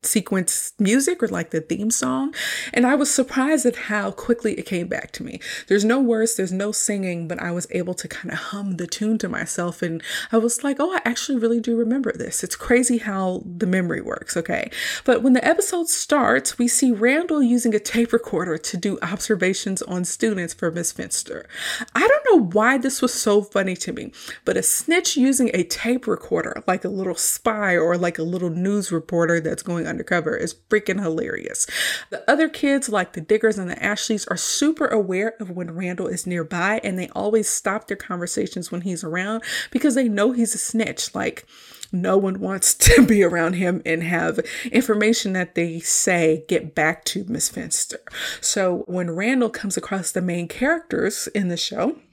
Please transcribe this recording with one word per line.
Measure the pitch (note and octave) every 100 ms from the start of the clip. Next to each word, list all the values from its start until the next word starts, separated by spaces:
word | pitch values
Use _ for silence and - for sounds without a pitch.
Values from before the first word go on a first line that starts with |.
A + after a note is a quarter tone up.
sequence | - G#3+ F#3 F#3+ F3 - - -
music | G3 B3 C#4 F4+
or, | A3+
like, | F#3 E3
the | E3
theme | D#3 F#3+ G#3+
song. | A#3 B3+ C4 C#4 - - - -
And | - B3
I |
was | C#4 C#4+
surprised | - C4 C4 C4+ D#4 B3
at | A#3+
how | - G#3 G3
quickly | G3 - A#3 G#3+
it | - -
came | F#3 F3
back | - -
to | -
me. | - F#3 - - -
There's | G3+
no | G#3+ B3+
words, | B3+ A3 A3+ -
there's | F#3+
no | F#3 G3+
singing, | G#3+ - G3+ F#3 E3+ E3
but | E3+
I | F3
was | F3 F3
able | F3+ F3+ F3
to | -
kind | - E3+
of | E3
hum | - G3+ G3+ F3
the | F3
tune | - G#3+ A3
to | G3
myself. | - - - F3 F3
And | F3 E3 - - -
I | A3+
was | A#3 -
like, | C#4+ C#4
"Oh, | D#4+
I | F#4 -
actually | A#3+ - C4
really | A3+ A#3
do | A3+ A#3
remember | A3+ C4 C4
this." | - - -
It's | F3+ -
crazy | - A#3 B3 A#3+
how | G#3+ G3 F#3 F#3 -
the | F3 G3
memory | F#3 F3 -
works, | - - - F3
okay? | E3 - - - - - -
But | A#3
when | A#3+
the | B3+
episode | - F4 - F4+ E4
starts, | - - D4 - A#3 - -
we | A#3+
see | - C4
Randall | G#3+ A#3 C#4+ F4 D4+
using | B3 A#3+ A#3
a | G#3
tape | - A#3 A#3
recorder | A#3 - F3+ F3+ D#3+
to | - F3+
do | G3+ F#3+
observations | E3 F#3+ - G#3 F#3 F#3+ - F#3+
on | - F3+ F3+
students | - A3+ G3 E3+
for | - F3
Miss | E3+ E3+
Finster. | - - - - - - - - - - -
I | G4+
don't | D5 C#5+
know | F#4 F#3
why | G3 A3+ C4+
this | C4 -
was | F3
so | - - G3+
funny | G3+ G3+ F#3+ F3+
to | -
me, | - - - - -
but | - -
a |
snitch | - - - F4 F4 D4
using | B3+ C4 B3
a | F#3
tape | F3+ - A3+ B3 A3+
recorder, | - - E3+ - - -
like | F#3 F#3
a |
little | G3 F#3 E3+
spy | - - A#3 G#3+ G3+ F3
or, | E3 F3
like, | F3 E3+
a |
little | D#3+ F3 F3
news | E3 F#3 G#3 F3+
reporter | E3 - E3+ E3+ E3+
that's | D#3+ -
going | - E3+ D#3+ E3
undercover, | - F3 D#3 -
is | E3+ - _
freaking | G#3+ G#3 F#3+
hilarious. | F#3+ D#3+ - - - - - - - - -
The | - -
other | C#4+ D#4+
kids, | D4+ C#4+ C#4 C4+
like | G#3 F3+
the | -
Diggers | D#3 G#3+ A3 G3+
and | F3+
the | F3
Ashleys, | G3 G#3+ - G#3+ -
are | F3
super | - - D4 D#4+ D#4
aware | A3 F#3 F#3 A3 A3+
of | F#3
when | F3+ F3
Randall | E3 F#3 F3+ F#3+
is | F3+ -
nearby, | F3 D#3+ F3 F#3 A3
and | G3+ F#3
they | F3 -
always | G#3 A3 G#3
stop | - G3+ G#3 -
their | G3
conversations | - F3+ F3 - F#3 - E3+
when | F3
he's | F3+ E3+ E3+
around | F3 F#3 A3+ - - -
because | - D4+ B3
they | B3
know | G3+ G#3+
he's | B3 A3+
a | G3
snitch. | - A3 A3 - - -
Like, | G3 - - - - - -
no | F#3 F#3 F#3+
one | G3 F#3+
wants | F#3 F#3+ -
<laughs> | - -
to | A#4+ A#3+
be | G#3
around | F3+ E3+ E3
him | F3+ F#3 F3+ -
and | D#3+
have | E3+ F3 E3 - - - B3
information | A#3+ B3 G#3+ G#3+ A#3 G3+
that | F#3 F3+ -
they | E3+ E3
say | - - - F3 D#3+ D#3 -
get | F3 D#3+ -
back | D#3 D#3+ -
to | - G#2
Miss | - -
Finster. | - - - - - - - - -
So | - - F#3 F3 -
when | F3+ F3
Randall | E3 G#3+ C4 A#3
comes | - G3+ F#3+
across | - G3 F3
the | F#3+
main | F3+ F3 E3+
characters | - B3 E4 - - F#3+ - -
in | G3+ F#3
the | F3
show | - - G3+ - _